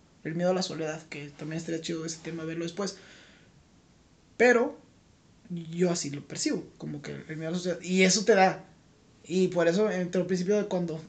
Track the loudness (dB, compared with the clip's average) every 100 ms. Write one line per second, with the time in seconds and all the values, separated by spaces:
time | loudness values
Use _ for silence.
0 | _ _ -8 0 0 2 -2 -4 -6 -6
1 | -10 -12 -12 -12 -8 -8 -4 -6 -4 -6
2 | -6 -10 -10 -8 -6 -6 -6 -4 -6 -8
3 | -18 -20 -20 -20 -20 _ _ _ _ _
4 | _ _ _ 4 6 6 2 -4 -18 _
5 | _ _ _ _ -12 -12 -8 0 0 0
6 | -4 -8 -10 -6 -4 -4 -6 -12 -10 -10
7 | -10 -12 -12 -8 -6 -4 -4 -6 0 4
8 | 6 6 6 6 6 4 -8 -20 _ _
9 | _ _ -4 2 2 4 4 4 2 0
10 | -2 -2 0 0 2 0 0 -2 -2 -6